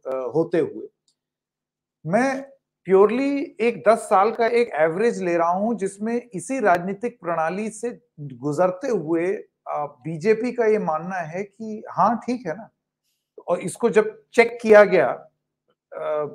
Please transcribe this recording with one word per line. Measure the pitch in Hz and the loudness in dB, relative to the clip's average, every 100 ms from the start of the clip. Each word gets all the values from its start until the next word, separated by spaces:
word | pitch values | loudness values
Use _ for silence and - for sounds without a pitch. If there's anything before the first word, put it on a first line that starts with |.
| 131 | -8
अ, | 131 127 151 | -6 -2 -2
होते | 165 175 | 0 0
हुए। | 208 107 123 _ _ _ _ _ _ _ _ _ _ _ 156 | -2 -6 -16 _ _ _ _ _ _ _ _ _ _ _ -2
मैं | 214 269 269 269 _ _ _ | 0 0 -2 -10 _ _ _
प्योरली | 175 190 208 240 277 277 - - | 2 4 4 2 -2 -2 -6 -2
एक | 233 190 202 | -2 2 2
दस | 226 | 2
साल | - 196 208 | 2 2 2
का | 226 226 | 2 0
एक | 233 240 | 2 0
एवरेज | 147 160 170 233 190 | 0 0 2 -2 0
ले | 175 170 | -2 0
रहा | 170 | 0
हूं | 185 220 208 | 0 -2 -2
जिसमें | 190 196 220 240 240 | -6 -6 -6 -6 -6
इसी | 180 - 269 | -12 -6 0
राजनीतिक | 202 175 185 196 240 - | 2 2 -2 -6 -8 -8
प्रणाली | 175 165 160 190 220 | -6 -2 -2 -4 -8
से | - 240 - _ - | -8 -10 -10 _ -16
गुजरते | 143 120 143 143 180 180 269 | -16 -8 -6 0 0 0 -4
हुए | 202 151 165 180 214 - _ 147 | -4 -2 -2 -2 -4 -10 _ -10
आ, | 147 143 | -8 -8
बीजेपी | - 156 165 202 220 247 | -10 -12 -4 0 0 -2
का | 240 220 | -2 0
ये | 214 | 0
मानना | 175 156 175 185 | -2 -4 -6 -8
है | 156 180 | -8 -10
कि | 202 _ 220 214 - | -10 _ -14 -12 -8
हाँ, | 156 196 226 - | 0 0 0 -4
ठीक | 247 165 | -6 -6
है | 190 | -10
ना, | - _ _ _ _ _ _ - - | -14 _ _ _ _ _ _ -16 -4
और | 185 | -4
इसको | 190 - 226 | -4 -2 2
जब | 214 208 - _ | 2 0 -6 _
चेक | - 233 - | 2 2 0
किया | 220 208 | 8 8
गया, | 196 180 123 | 10 6 2
आ, | - - _ _ _ _ _ _ 165 156 151 147 | -2 -12 _ _ _ _ _ _ -8 -4 -4 -4